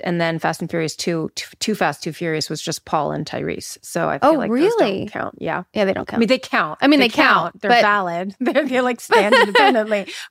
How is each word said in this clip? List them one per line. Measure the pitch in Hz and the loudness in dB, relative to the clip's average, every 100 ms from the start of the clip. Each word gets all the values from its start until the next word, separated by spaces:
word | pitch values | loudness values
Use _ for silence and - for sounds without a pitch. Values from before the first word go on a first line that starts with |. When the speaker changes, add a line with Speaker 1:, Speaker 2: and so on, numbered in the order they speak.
Speaker 1:
and | 180 175 | -4 -2
then | 165 165 | -2 -2
Fast | 165 165 | -2 -4
and | 170 | -4
Furious | 170 156 - | -4 -4 -4
two, | - 165 156 - | -4 -4 -6 -10
t-, | - - | -14 -8
Too | - | -4
Fast, | 208 165 143 | -2 -2 -4
Too | 175 | -8
Furious | 147 170 156 - | -6 -4 -4 -4
was | 156 | -8
just | - 160 | -8 -10
Paul | - 160 151 | -4 -2 -2
and | 151 156 | -4 -6
Tyrese. | - 151 - - - | -6 -6 -8 -10 -16
So | - 175 160 | -10 -4 -2
I | 147 | 2
feel | 269 | 2
Speaker 2:
Oh, | |
Speaker 1:
like | 311 202 | 2 0
those | 240 370 466 | 0 2 2
don't | |
Speaker 2:
really? | 247 190 214 | 0 -2 -6
Speaker 1:
count. | - - - | -8 -10 -8
Yeah. | 165 156 - | -6 -6 -6
Speaker 2:
Yeah, | 220 196 | -2 -2
they | |
don't | - - | -2 -4
count. | - | 0
Speaker 1:
I | |
mean, | 226 | 0
they | 254 | 0
count. | - 233 160 156 | 0 -2 -2 0
Speaker 2:
I | 277 | 4
mean, | 294 | 4
Speaker 1:
They | 240 | 4
Speaker 2:
they | |
count, | - 269 196 170 | 4 4 4 0
Speaker 1:
count. | - | -2
They're | 202 | 2
Speaker 2:
but | 240 | 4
Speaker 1:
valid. | 208 208 185 170 190 - | 4 2 0 -4 -6 -4
<laughs> | |
They, | 247 269 285 | -2 0 0
they, | 254 | 0
like, | 254 240 | 0 -2
stand | - 453 415 480 | 2 2 6 4
Speaker 2:
<laughs> | |
Speaker 1:
independently. | 453 480 403 233 214 208 196 - - | 4 4 4 4 2 -2 -4 -12 -4